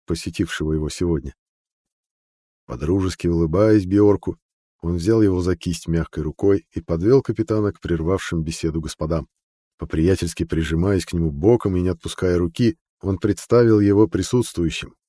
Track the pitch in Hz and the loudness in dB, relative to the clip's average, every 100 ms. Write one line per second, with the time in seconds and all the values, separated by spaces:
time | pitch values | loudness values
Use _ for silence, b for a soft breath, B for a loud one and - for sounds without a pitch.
0 | - 82 - 85 92 - 78 78 76 - | -8 -6 -6 -4 -4 -4 -4 -2 -4 -4
1 | 90 82 69 - _ _ _ _ _ _ | -2 -2 -4 -14 _ _ _ _ _ _
2 | _ _ _ _ _ _ - 62 73 98 | _ _ _ _ _ _ -14 -6 0 0
3 | 92 - 87 85 82 87 107 107 92 101 | 0 -2 -2 0 2 2 4 4 4 4
4 | 104 95 - 85 _ _ _ _ 82 87 | 4 4 -2 -10 _ _ _ _ -4 -2
5 | 85 113 104 90 90 87 - 85 - 82 | 2 2 4 2 0 -2 -4 -6 -2 -2
6 | 78 - 76 73 98 98 - - 80 82 | -2 -4 -6 -2 2 2 0 -10 -6 -2
7 | 95 135 - 113 110 107 104 - - 85 | 2 2 2 -4 -2 -2 -2 -4 -4 -2
8 | 80 95 - 85 78 80 82 80 78 - | 0 -2 -2 -6 -4 -6 -4 -4 -6 -6
9 | 78 82 69 _ _ _ _ - 80 78 | -4 -4 -6 _ _ _ _ -14 -6 0
10 | 85 95 90 - 82 80 78 80 92 98 | 2 2 -2 -6 -4 -2 -2 0 0 0
11 | - 85 82 71 92 120 101 92 90 90 | -2 -2 -2 0 2 2 2 -2 -2 -4
12 | 82 - 92 87 87 - 120 - _ _ | -8 -4 0 0 0 0 0 0 _ _
13 | 95 98 104 101 - 120 117 107 101 101 | -6 -2 -2 -2 2 4 6 4 4 4
14 | 107 92 92 92 87 - 85 - - _ | 4 2 -2 -2 -2 -2 -4 -4 -10 _